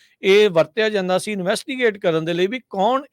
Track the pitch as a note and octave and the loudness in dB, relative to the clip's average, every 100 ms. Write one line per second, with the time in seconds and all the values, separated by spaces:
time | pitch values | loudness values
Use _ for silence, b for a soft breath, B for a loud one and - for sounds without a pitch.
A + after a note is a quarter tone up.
0 | b b F#3+ G3+ G#3+ E3 D#3 - A3 G#3 | b b 2 4 4 2 0 0 -2 0
1 | F#3 F#3 G#3+ G#3 F3+ G#3+ - B3+ A#3+ G3+ | -2 -2 -2 -6 -4 -4 -6 -2 -2 0
2 | F#3 D#3+ D#3+ F3 F#3+ B3+ _ G3 G3+ C4 | -2 -2 -2 -2 -2 -4 _ -2 0 0
3 | C#4+ | -4